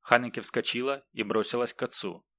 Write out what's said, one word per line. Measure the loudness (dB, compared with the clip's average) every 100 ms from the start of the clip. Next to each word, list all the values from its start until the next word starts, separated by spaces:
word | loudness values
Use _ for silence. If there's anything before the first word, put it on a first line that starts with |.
Ханеке | 6 4 4 -6
вскочила | -2 -2 -2 -2 -2 -4 _
и | -6
бросилась | 0 0 2 0 -2
к | -2
отцу. | -6 -4 -6 -8 _